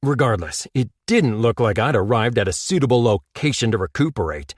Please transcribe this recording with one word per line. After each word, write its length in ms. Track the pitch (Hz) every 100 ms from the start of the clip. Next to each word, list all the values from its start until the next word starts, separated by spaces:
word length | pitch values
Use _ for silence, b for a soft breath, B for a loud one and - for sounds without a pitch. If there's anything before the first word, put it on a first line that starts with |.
Regardless, 640 | 139 143 131 107 85 - -
it 160 | - 123 _ -
didn't 360 | 233 156 107
look 180 | 117 117
like 180 | 117 101
I'd 160 | 117
arrived 440 | 135 95 117 110 113
at 100 | 98
a 60 |
suitable 480 | - - 185 139 123
location 680 | 117 104 - - 151 131 117
to 40 | 110
recuperate. 760 | 92 - 147 147 82 76 71